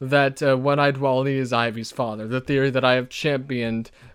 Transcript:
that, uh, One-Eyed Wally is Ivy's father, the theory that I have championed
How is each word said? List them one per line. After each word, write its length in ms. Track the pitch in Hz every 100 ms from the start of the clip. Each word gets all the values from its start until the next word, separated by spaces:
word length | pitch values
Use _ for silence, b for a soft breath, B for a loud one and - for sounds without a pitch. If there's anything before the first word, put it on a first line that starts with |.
that, 420 | 131 143 139 139
uh, 140 | 147 131
One-Eyed 420 | 135 143 143 135
Wally 380 | 139 131 135 135
is 140 | 127
Ivy's 380 | 120 117 110 110
father, 340 | - 120 107 110
the 120 | 127
theory 300 | 127 139 135
that 140 | 131
I 100 | 127
have 140 | 127 123
championed 840 | - 156 139 135 127 117 113 113 b b